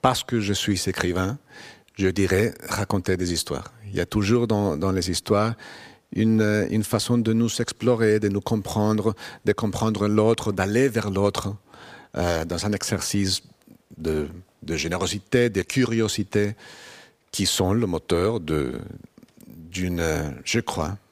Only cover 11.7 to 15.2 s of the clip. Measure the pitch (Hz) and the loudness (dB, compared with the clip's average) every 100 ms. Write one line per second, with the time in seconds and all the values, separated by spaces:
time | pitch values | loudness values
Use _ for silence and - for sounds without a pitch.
11.7 | - - - - - 87 82 82 85 101 | -20 -20 -20 -12 -2 0 0 -2 -4 -2
12.7 | 101 - 101 - 101 95 95 - _ _ | -2 -2 -2 0 0 0 -2 -6 _ _
13.7 | - _ - 80 78 76 85 - _ 71 | -20 _ -8 -4 -2 -4 -8 -18 _ -6
14.7 | 80 80 90 92 104 | -4 -2 -2 -2 -4